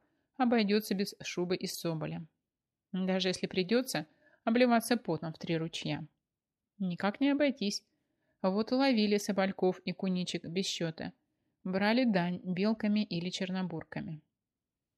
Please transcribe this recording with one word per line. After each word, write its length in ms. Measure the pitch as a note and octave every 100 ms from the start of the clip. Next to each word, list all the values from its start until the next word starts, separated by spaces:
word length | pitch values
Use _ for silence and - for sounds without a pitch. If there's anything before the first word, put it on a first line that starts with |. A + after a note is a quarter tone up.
| _ _ _ -
обойдётся 560 | B3 A#3+ G3+ G#3+ -
без 200 | F#3+ G3 -
шубы 340 | - - F3+ F3+
из 220 | F3+ -
соболя. 460 | E3+ D#3+ D#3 E3+ D#3+ _ _ _ _ _ -
Даже 360 | F#3 F#3 F#3 F#3
если 180 | F3+ F#3+
придётся – 600 | F#3+ F3+ A#3 C4 - D#3+ _ _ _
обливаться 520 | A3+ A#3 B3 A#3 - A#3
потом 380 | - D#3 D#3+
в 40 | -
три 200 | - E3
ручья. 480 | E3 - - D3+ D3+ _ _ _ _ _ _ -
Никак 420 | F#3+ F3 G3 -
не 80 | C#4
обойтись. 560 | C#4+ C#4+ C4+ G3+ - _ _ _ _ _ -
Вот 320 | F#3+ G3+ A3
и 20 |
ловили 440 | B3+ C#4 A3+ G#3 G#3
собольков 640 | - G3 F#3+ - F#3 F#3
и 120 | -
куничек 540 | - F#3+ F3+ F3 E3+ -
без 180 | F3
счёта. 480 | F#3 - E3 - F3 - _ _ _ _
Брали 420 | F#3 F#3+ G#3 A#3+
дань 360 | B3 F#3+ F3 F3+
белками 640 | F#3 F3 G#3 A3 G#3+ G#3
или 240 | G#3 E3+ F3+
чернобурками. 960 | - F3+ F#3 F3+ D#3+ - D#3 D3 D#3 _ _ _ _ _ _ _